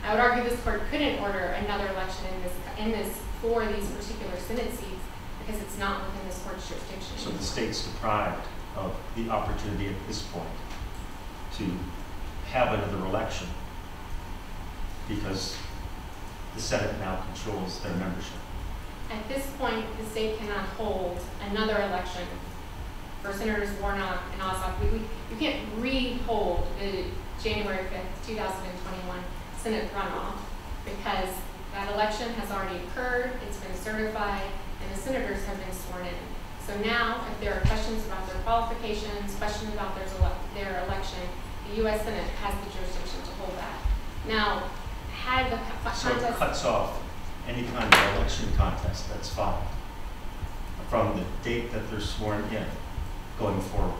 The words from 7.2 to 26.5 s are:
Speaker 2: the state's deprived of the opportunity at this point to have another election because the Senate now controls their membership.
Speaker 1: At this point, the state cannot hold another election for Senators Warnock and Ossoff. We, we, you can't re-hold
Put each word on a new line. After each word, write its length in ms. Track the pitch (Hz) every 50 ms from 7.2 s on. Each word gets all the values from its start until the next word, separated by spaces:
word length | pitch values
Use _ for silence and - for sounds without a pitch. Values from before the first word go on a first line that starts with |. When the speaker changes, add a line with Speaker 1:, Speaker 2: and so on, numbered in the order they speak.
| - 185
Speaker 2:
the 140 | - - -
state's 420 | - - - 113 113 110 - -
deprived 560 | - - - - 110 104 107 101 90 90 - - - - - - - -
of 200 | 101 95 87 - - - - -
the 140 | 117 113 113
opportunity 580 | 107 104 - - - - - 104 95 92 101 98
at 200 | 95 92 - -
this 160 | 87 - -
point 260 | - - 87 80 80 82 - - - - - - - - - - - - - - - - - - - - -
to 80 | 101 90 87 90 90 87 - - - - - - - - - - - -
have 220 | - 127 123 120 110
another 320 | 104 98 98 98 92 95
election 420 | 98 95 110 113 110 - - 92 90 - - - - - - - - - - - - - - - - - - - - - - - - - - - - - - - -
because 480 | - - - - - - - - - - - - - - - - - - - - - - - - - - - - -
the 60 | -
Senate 360 | - - 131 - - - - 95
now 240 | 95 95 95 92 - - -
controls 460 | - - 110 101 98 92 90 87 -
their 120 | - 92 87
membership. 380 | 90 92 92 85 - - - - - - - - - - - - - - - - - - -
Speaker 1:
At 160 | 220 220 220 -
this 160 | 269 277 277 277 - -
point, 280 | 262 233 220 220 220 214 - -
the 80 | 214
state 320 | 208 - 220 220 220 220 214
cannot 280 | 214 208 202 190 190 190 -
hold 440 | - 220 208 196 185 185 175 175 180 - - - - 208 208
another 320 | 202 214 220 214 214 208 202
election 440 | 196 185 180 180 - - 180 180 180 - - - - - - - - - - - - - - - - - - -
for 80 | 196 202
Senators 360 | 202 214 220 214 208 202 202 - 202
Warnock 400 | 202 196 196 196 196 185 180 180 - - -
and 80 | -
Ossoff. 380 | - - - - - - - -
We, 80 | - -
we, 80 | 220 226 220 - - - - -
you 60 | - 226
can't 240 | 320 302 277 - - 208 202 220
re-hold 880 | 240 262 269 262 247 247 247 247 - 233 226 208 202 180